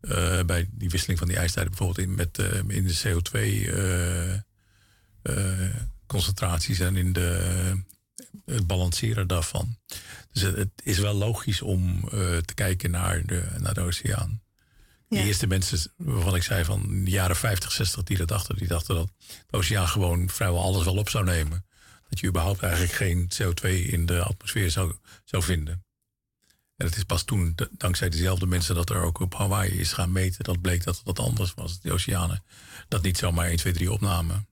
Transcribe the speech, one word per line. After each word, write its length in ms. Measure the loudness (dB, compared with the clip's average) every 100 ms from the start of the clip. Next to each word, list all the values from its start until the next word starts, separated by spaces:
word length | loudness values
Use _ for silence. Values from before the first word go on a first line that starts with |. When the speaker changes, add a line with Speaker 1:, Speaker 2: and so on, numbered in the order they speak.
Speaker 1:
eh, 420 | -2 0 2 2
bij 240 | 2 2 0
die 180 | -2 -2
wisseling 300 | 0 0 0
van 80 | 2
die 100 | 2
ijstijden, 340 | 0 0 -2
bijvoorbeeld 360 | 0 -2 0 0
in, 80 | 0
met, 240 | -2 0
eh, 180 | 0 0 0
in 200 | 0 2
de 120 | 0
C 20 | 0 0
O 40 |
twee, 500 | 0 0 0 0 0
eh, 640 | 0 0 2 0 0 0 -2 -6 _ _ _ _ _ _ -10
eh, 540 | -4 0 0 0 -2 -2 -6 -8 -6
concentraties 720 | -2 0 0 0 0 0 0
en 160 | 2 2
in 180 | 2
de, 720 | 2 2 2 0 0 0 0 -4 -16 _ -20 -20 -20 -4
het 220 | 0 2
balanceren 600 | 2 2 0 0 0 0
daarvan. 500 | 0 -2 -2 -4 -6 _ -16 -16 -20 -10
Dus 100 | -2
het, 140 | 0 0
het 140 | -2 -4
is 140 | -2 0
wel 160 | 2
logisch 480 | 2 0 0 -2 -2
om, 420 | 0 2 2 0 -2
eh, 260 | -2 0 0
te 160 | -2
kijken 380 | -4 -2 0 0
naar 340 | 0 0 0 0
de, 200 | -2 -2 -4
naar 160 | -2
de 80 | 0
oceaan. 600 | -2 -2 -2 -2 -2 -4 _ _ _ _ -20 _ _
Speaker 2:
Ja. 120 | 0
Speaker 1:
De 60 | 2
eerste 200 | 2 2
mensen 440 | 2 0 -2 -4 _
waarvan 380 | -2 0 2 2
ik 80 |
zei 200 | 2 0
van 400 | 0 0 0 0
de 60 | 2
jaren 240 | 2 2 2
vijftig, 360 | 0 -2 -2
zestig 320 | -2 -2 -2
die 140 | -2 0
dat 100 | 0
dachten, 280 | -2 -2 -4
die 100 | -2
dachten 280 | -2 0 -2
dat 140 | -2 _ -20 -20 _
de 100 | -2
oceaan 300 | 0 2 2
gewoon 420 | 2 2 2 0
vrijwel 320 | 0 0 2
alles 220 | 2 2
wel 120 | 2 2
op 140 | 0
zou 140 | 0 2
nemen. 400 | 2 0 -2 -8 _ -20 -20 _
Dat 100 | -2
je 80 | 0
überhaupt 340 | 2 2 0
eigenlijk 320 | 0 2 0
geen 340 | 2 2 2 0 0
C 40 |
O 120 | -2
twee 280 | 0 2 2
in 220 | 2 0 2
de 180 | 2
atmosfeer 480 | 0 -2 -4 0 0
zou, 240 | 2 0 -4 -14 -20
zou 200 | -4 -2
vinden. 400 | 2 0 0 -6 -8 _ _ _ _ _ _ _ _ _
En 80 | -2
het 100 | -2
is 60 |
pas 200 | -2 -2
toen, 320 | 0 0 2 0
d-, 120 | -4
dankzij 380 | -2 -2 0 0
diezelfde 360 | 2 2 2 2
mensen, 300 | 2 2 0
dat 140 | 0
er 120 | 0
ook 180 | 0 0
op 140 | -2 0
Hawaii 360 | 0 2 0 0
is 140 | -2
gaan 180 | 0 0
meten, 320 | 2 2 0
dat 180 | -2 0
bleek 220 | 2 0
dat 180 | 0 -4
dat 160 | -4 -2
anders 340 | 0 0 -2
was. 180 | -4 -8
Dat 80 | -6
die 100 | -2
oceanen 500 | -2 0 0 0 -2 -6 -20 -20 -20 -4
dat 140 | -2
niet 140 | 0 0
zomaar 300 | 0 0 2
één, 100 | 0
twee, 160 | 0
drie 180 | 0 0
opnamen. 560 | 0 0 0 0 -2 -4